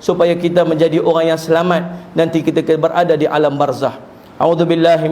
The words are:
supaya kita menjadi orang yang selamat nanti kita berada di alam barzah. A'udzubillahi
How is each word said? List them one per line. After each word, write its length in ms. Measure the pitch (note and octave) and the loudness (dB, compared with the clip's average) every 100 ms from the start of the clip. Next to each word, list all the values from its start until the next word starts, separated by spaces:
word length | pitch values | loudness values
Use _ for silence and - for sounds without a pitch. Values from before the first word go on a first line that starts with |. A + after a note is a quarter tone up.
supaya 320 | - F3 E3+ | -2 0 0
kita 320 | E3+ F3 F3 E3 | 0 0 0 0
menjadi 320 | D#3 D#3+ D#3 | 2 0 2
orang 320 | - E3 E3 | 0 0 0
yang 80 | D#3+ | -2
selamat 720 | D#3+ E3 F3 E3+ F3 - - - | 0 0 0 -2 -4 -12 -6 -2
nanti 240 | E3 E3 | 0 0
kita 240 | D3+ D#3+ D#3 | -2 -2 0
berada 400 | D#3 D#3+ - F3 | 0 0 0 0
di 160 | D3+ D#3 | 0 0
alam 240 | D3+ D3 | 0 0
barzah. 400 | C#3 C#3+ B2 C3+ - - - - - | 0 -2 -2 -6 -6 -16 -20 -16 -2
A'udzubillahi 640 | D3+ E3+ E3+ E3+ E3 E3 D#3 | 0 2 0 2 2 2 0